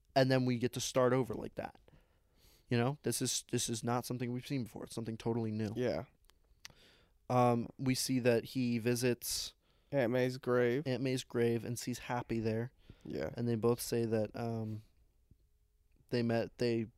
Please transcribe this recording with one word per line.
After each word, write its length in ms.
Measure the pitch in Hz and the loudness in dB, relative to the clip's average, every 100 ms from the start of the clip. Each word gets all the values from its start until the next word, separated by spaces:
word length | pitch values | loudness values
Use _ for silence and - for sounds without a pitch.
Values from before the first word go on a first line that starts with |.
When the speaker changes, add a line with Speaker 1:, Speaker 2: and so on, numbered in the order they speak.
| _ 135 | _ 4
Speaker 1:
and 140 | 131 | 6
then 160 | 131 127 | 4 4
we 140 | 120 | 2
get 140 | 120 | 0
to 60 | 127 | -2
start 320 | - 131 123 | 0 4 4
over 220 | 131 113 | 4 0
like 220 | - 110 - | -4 -8 -8
that. 240 | - - - - _ _ _ _ _ _ - | -10 -12 -20 -20 _ _ _ _ _ _ -2
You 80 | 120 | 0
know, 200 | 123 147 | 0 -2
this 180 | 120 - | -4 -2
is, 240 | 127 - - | -2 -4 -2
this 160 | 123 - | -4 -2
is 140 | 110 | -4
not 220 | 117 123 - | -2 -2 -2
something 260 | 127 120 | -6 -4
we've 140 | 123 - | -6 -4
seen 180 | 139 | -6
before. 200 | 104 - | -4 -10
It's 100 | - | -10
something 240 | 117 113 113 | -8 -8 -4
totally 340 | 117 117 110 | -2 -2 -2
new. 220 | 107 104 113 | -2 -2 0
Speaker 2:
Yeah. 280 | 120 78 123 _ _ _ _ _ - - - _ _ _ - | 0 0 -4 _ _ _ _ _ -20 -20 -20 _ _ _ -2
Speaker 1:
Um, 400 | 123 123 120 - - | 4 4 4 -2 -2
we 160 | 131 127 | 0 0
see 240 | - 127 | 0 2
that 240 | 120 117 120 | 4 4 2
he 320 | 135 120 120 | -2 0 0
visits 760 | 117 120 127 117 - - - _ _ _ _ | 0 2 2 0 -4 -6 -6 _ _ _ _
Speaker 2:
Aunt 200 | 139 117 | 0 2
May's 260 | 127 127 127 | 2 0 0
grave. 460 | 123 123 120 131 139 | 0 2 4 2 -2
Speaker 1:
Aunt 160 | 120 | -2
May's 220 | 131 131 | 0 -2
grave 400 | - 120 117 117 104 | -2 2 2 2 -2
and 140 | 120 | -6
sees 200 | - 120 | -6 -8
Happy 400 | - 123 - 113 | -4 -6 -2 -2
there. 320 | 110 110 120 _ - - - | 0 -2 -4 _ -20 -18 -10
Speaker 2:
Yeah. 240 | - - 120 | -6 -4 -2
Speaker 1:
And 120 | 120 | -2
they 80 | 113 | 2
both 240 | 117 120 | 2 0
say 240 | - 120 113 | -2 -2 0
that, 260 | 110 104 - | 0 -2 -4
um, 460 | 117 113 110 107 - _ _ _ _ - _ _ _ _ _ _ - | -6 -4 -6 -10 -14 _ _ _ _ -20 _ _ _ _ _ _ -4
they 120 | 123 | -2
met, 280 | 117 117 98 - | 2 0 0 0
they 300 | 120 117 110 | 0 2 -2